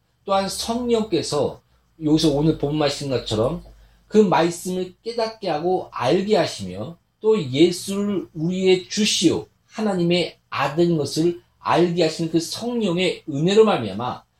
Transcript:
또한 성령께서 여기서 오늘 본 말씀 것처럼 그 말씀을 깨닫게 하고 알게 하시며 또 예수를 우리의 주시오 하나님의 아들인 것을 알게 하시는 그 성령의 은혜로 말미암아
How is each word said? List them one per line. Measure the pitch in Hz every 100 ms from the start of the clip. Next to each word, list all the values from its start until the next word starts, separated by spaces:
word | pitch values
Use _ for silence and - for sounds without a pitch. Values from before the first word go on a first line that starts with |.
| _ _ -
또한 | 196 190
성령께서 | - - 240 240 226 214 156 - 147 110 - _ _ _ -
여기서 | 151 156 156
오늘 | 139 160 151
본 | 143 151
말씀 | 143 - 143
것처럼 | 120 - 107 127 175 - - _ _ _
그 | 214
말씀을 | 196 156 170 170 185 185 180 -
깨닫게 | 226 233 220 - 185
하고 | 151 175 180 -
알게 | - 123 180 202 196
하시며 | 151 - 95 92 135 - _ _
또 | 214 214 135
예수를 | 135 180 175 - 196 202 185 -
우리의 | 160 165 185 185 185 -
주시오 | 202 208 - 165 95 - _ _
하나님의 | - 214 185 170 175 - - _
아들인 | 107 143 151 175 160
것을 | 139 156 170 170 - _
알게 | 104 147 175 170
하시는 | 160 - 160
그 | 165
성령의 | - - 233 240 202 170 180 - -
은혜로 | 139 170 208
말미암아 | 214 160 104 98 120 - -